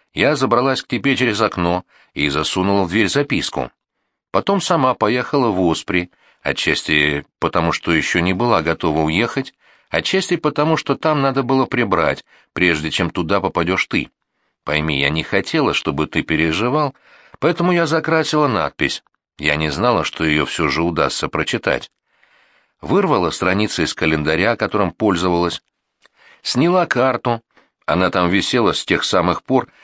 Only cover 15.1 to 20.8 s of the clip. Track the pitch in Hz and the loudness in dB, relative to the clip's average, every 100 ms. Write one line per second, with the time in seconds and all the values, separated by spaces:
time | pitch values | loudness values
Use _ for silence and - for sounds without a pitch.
15.1 | 80 - 98 - 160 123 - - 71 76 | 0 -2 -2 0 0 0 0 -2 -2 -2
16.1 | 82 76 78 80 85 120 147 147 - _ | -2 -2 0 0 0 -2 -2 -2 -6 _
17.1 | - - - 160 170 175 175 160 160 160 | -20 -20 -4 -2 0 0 2 0 -2 0
18.1 | 160 151 151 143 101 73 - 69 - _ | 0 0 0 2 0 -2 -2 -4 -4 _
19.1 | _ _ - 73 76 78 71 120 107 76 | _ _ -6 -2 0 0 0 0 0 -2
20.1 | - 80 76 71 - 78 71 | -2 0 0 0 -2 -2 0